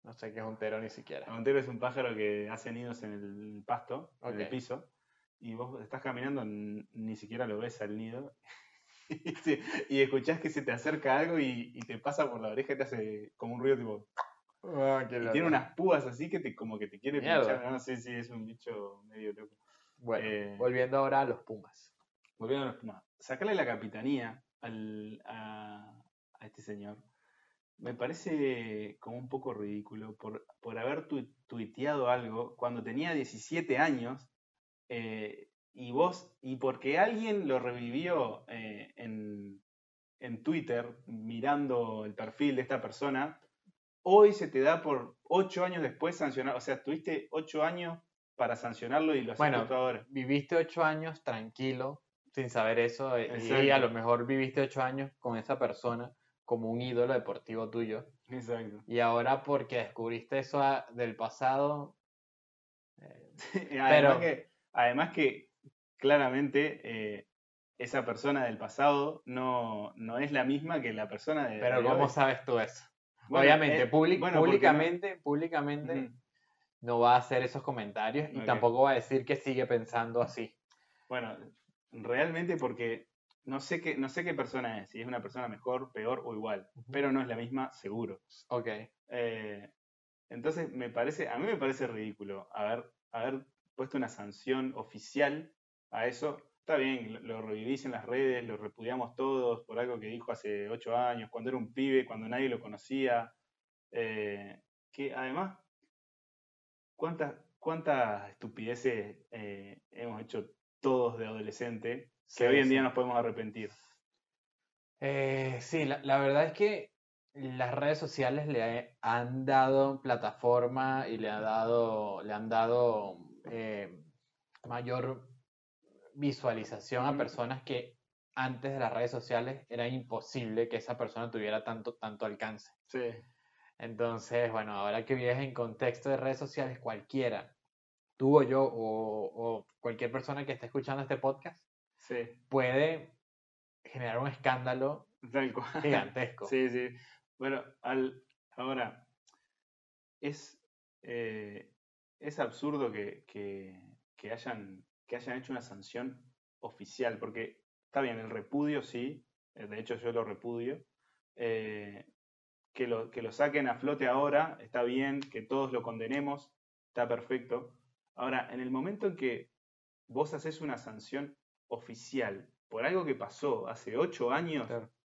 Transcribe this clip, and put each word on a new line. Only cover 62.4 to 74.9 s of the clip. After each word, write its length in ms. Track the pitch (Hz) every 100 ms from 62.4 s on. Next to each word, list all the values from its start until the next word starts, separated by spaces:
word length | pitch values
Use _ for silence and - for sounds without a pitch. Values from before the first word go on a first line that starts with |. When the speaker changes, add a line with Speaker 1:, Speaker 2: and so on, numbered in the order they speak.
| _ _ _ _ _ _
Speaker 1:
eh, 320 | - - - -
Speaker 2:
<laughs> 440 | - 190 165 135
Además 80 | 135
Speaker 1:
pero 300 | 151 143 131
Speaker 2:
que, 300 | 170 139 - _ _
además 380 | 117 120 127 165
que 360 | 175 139 104 - _ - _ _ _
claramente, 800 | - 147 131 131 143 139 151 -
eh, 440 | - 113 107 101 - _ _ _ _ -
esa 260 | 120 135
persona 400 | 117 117 143 143
del 120 | 123 110
pasado 640 | 113 - 143 143 143 156 -
no, 640 | 127 127 123 117 107 104 -
no 220 | 113 120
es 140 | 147
la 120 | 139
misma 360 | 127 143 160 160
que 120 | 120
la 160 | 110 104
persona 400 | 104 - 151 131
de, 100 | 107
Speaker 1:
Pero 180 | 123 127
Speaker 2:
de 60 | 123
Speaker 1:
¿cómo 160 | -
Speaker 2:
hoy. 60 | 139
Speaker 1:
sabes 340 | 143 135 127
tú 140 | - 117
eso? 260 | 107 - - _ _ _ -
Speaker 2:
Bueno, 160 | 131
Speaker 1:
Obviamente, 380 | 139 156 151 156
Speaker 2:
eh, 40 | 123
Speaker 1:
public-, 340 | 156 160 180
Speaker 2:
bueno, 180 | 175 151
porque 140 | 160
no 60 | 131 135
Speaker 1:
públicamente, 440 | 151 165